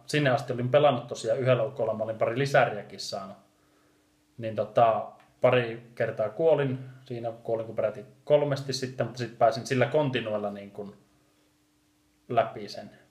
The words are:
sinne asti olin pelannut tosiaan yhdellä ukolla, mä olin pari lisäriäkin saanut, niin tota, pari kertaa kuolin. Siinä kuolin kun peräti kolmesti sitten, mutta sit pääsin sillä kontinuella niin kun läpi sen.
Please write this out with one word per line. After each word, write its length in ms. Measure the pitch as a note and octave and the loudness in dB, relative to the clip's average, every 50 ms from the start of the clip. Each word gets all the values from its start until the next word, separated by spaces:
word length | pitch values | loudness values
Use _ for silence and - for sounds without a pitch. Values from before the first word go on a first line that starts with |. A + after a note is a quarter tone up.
| _ | _
sinne 240 | - - D3+ D3 C3+ | -4 -2 0 2 2
asti 240 | B2 - - - B2 | 2 0 0 -4 -4
olin 160 | A#2+ B2 B2 | -4 0 2
pelannut 380 | B2+ C#3+ D3 D3 C3 A#2+ - - | 4 6 6 6 4 2 -2 -8
tosiaan 320 | A#2 - - A2+ A2+ C3+ | -10 -6 -4 -2 -2 0
yhdellä 240 | B2 B2+ B2+ A2+ A2+ | 2 2 2 2 2
ukolla, 300 | G#2+ - - A#2 A2 A2 | -2 -4 -4 -4 -2 -2
mä 100 | G#2+ A2 | -2 -4
olin 140 | G#2+ A2 - | -6 -4 -2
pari 200 | A#2 A2+ A#2 B2 | -2 -2 0 0
lisäriäkin 640 | C#3 C#3 - C#3+ A#2+ G#2+ G#2+ G#2 F#2+ - - F#2+ | 0 2 4 4 4 4 2 -4 -10 -12 -14 -14
saanut, 380 | - - - G2+ F#2+ G2 G2+ - _ _ _ _ _ _ _ _ _ _ _ _ _ _ _ _ _ _ _ - | -12 -10 -10 -10 -10 -12 -16 -20 _ _ _ _ _ _ _ _ _ _ _ _ _ _ _ _ _ _ _ -10
niin 180 | A2+ A2 G#2+ | -8 -6 -4
tota, 560 | G#2+ G#2 G#2 - B2+ A#2 A2+ A2 G#2 F#2+ - - - _ _ _ _ | -4 -6 -2 2 4 6 6 4 2 -2 -6 -12 -18 _ _ _ _
pari 500 | - B2+ B2+ B2 A#2+ A2+ A2+ A#2 - - - | 4 6 6 6 4 2 -4 -10 -14 -12 -6
kertaa 340 | - B2 A2 G#2 - A2 G#2+ | -4 -4 -2 -2 -2 -4 -4
kuolin. 500 | - - E3 E3 D3+ C#3+ C#3+ C3 B2+ B2+ - - - - - | -2 2 4 4 4 4 2 0 -2 -4 -8 -12 -18 -18 -16
Siinä 260 | - B2 A#2 A#2 A#2 | -12 -10 -8 -8 -8
kuolin 340 | A2+ - - - A2+ A2+ A2 | -8 -8 -6 -4 -4 -4 -4
kun 100 | - G#2 | -4 -4
peräti 300 | A2+ A2 G#2+ G#2 G#2 G#2 - - _ _ | -2 -2 -2 -2 -4 -12 -18 -20 _ _
kolmesti 500 | - D3 D3 D3 D3 C#3 - - - B2 | 2 4 4 4 2 -2 -4 -4 -6 -6
sitten, 320 | - C3 B2+ - - B2 | -6 -6 -6 -6 -6 -6
mutta 120 | A2+ - - | -6 -6 -8
sit 200 | A#2+ A2+ - - | -8 -8 -2 2
pääsin 300 | A#2+ A2+ - B2 G#2+ - | 2 2 2 0 -2 -2
sillä 180 | C3 B2+ B2 | 0 0 0
kontinuella 680 | B2 - D#3 D3 C3+ B2+ A#2+ A2+ A2 G#2+ G#2 G#2 G2+ | 2 2 0 0 0 -2 -4 -4 -4 -4 -4 -4 -6
niin 200 | G2+ G2+ G2 G2 | -8 -10 -14 -14
kun 260 | - - G2 G2 - - _ _ _ _ _ _ _ _ _ _ _ _ _ _ _ _ _ _ _ _ _ _ _ _ _ - | -14 -14 -14 -14 -16 -20 _ _ _ _ _ _ _ _ _ _ _ _ _ _ _ _ _ _ _ _ _ _ _ _ _ -2
läpi 400 | B2 A2+ A2 A2 - A2+ G#2 G2+ | 0 0 0 0 -2 -10 -14 -14
sen. 200 | - - G#2 G#2 - - _ _ | -14 -14 -16 -16 -18 -20 _ _